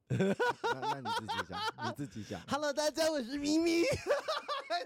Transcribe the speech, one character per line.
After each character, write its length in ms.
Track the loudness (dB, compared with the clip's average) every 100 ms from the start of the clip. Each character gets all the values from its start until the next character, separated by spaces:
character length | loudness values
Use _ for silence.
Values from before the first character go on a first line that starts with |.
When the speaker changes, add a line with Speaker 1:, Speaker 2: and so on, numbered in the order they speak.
| -4
Speaker 1:
那， 80 | 0 2 2 0 0 -2
那 280 | 0 -2 -2
你 80 | -4 -4
自 80 | -4
己 80 | -6 -6
讲， 120 | -6 -6 -4
你 80 | -6 -6
自 100 | -8
己 160 | -8
讲。 180 | -8 -10 -4
Speaker 2:
Hello， 260 | -2 0
大 160 | 2 0
家， 200 | 2 2
我 100 | 2
是 160 | 0 -2
咪 220 | 2 4
咪。 240 | 6 4 4
<laughs> 60 | 2 0 0 0 -4 -2 -4 -2
开 120 | -4